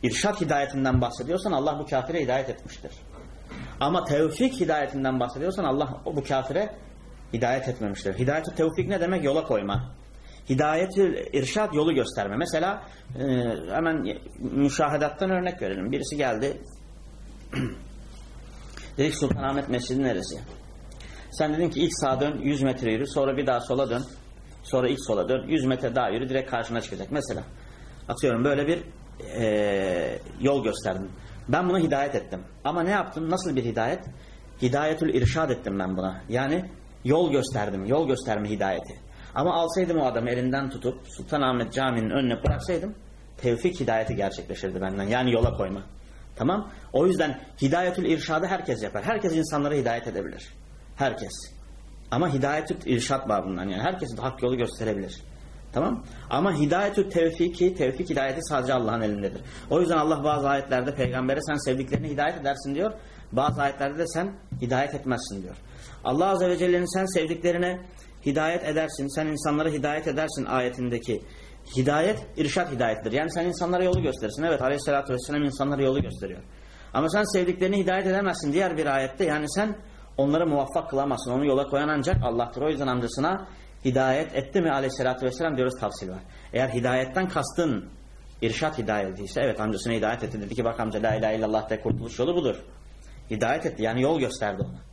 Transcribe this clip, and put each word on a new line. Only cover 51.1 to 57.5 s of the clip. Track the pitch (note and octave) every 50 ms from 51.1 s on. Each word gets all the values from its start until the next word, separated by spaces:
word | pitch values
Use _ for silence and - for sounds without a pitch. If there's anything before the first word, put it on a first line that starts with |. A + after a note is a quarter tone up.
| A2 - - F#2+ - - - - - - - - - - - - - - - -
Ama | - B2 E3+ F3 C#3
hidayetül | C3+ B2+ C#3 D3 D#3 D#3 - F3 - -
irşad | - B2+ A#2 A#2 - C#3 C3+ - -
babından | G#2+ G2 F2+ F#2 F#2+ F2 F#2 G2
yani | F#2+ F2+ A2+
herkes | E3+ F#3+ F#3 D#3 B2+ A#2 G2
hak | A2+ C3 B2+ - -
yolu | B2 B2+ B2
gösterebilir. | A#2+ A2 - - A2+ A2 G#2 G2 G2 F2+ - - - - - - - - - - - - -
Tamam? | A#2+ D#3 - A#3+ - - - - - - -
Ama | - C3 E3 G3 F3+ D3
hidayetül | D3 D3 E3 F3+ G3+ G3+ G3+ G#3 F#3+ F#3+
tevfiki, | - F3 E3 E3 D#3+ - F3 F3+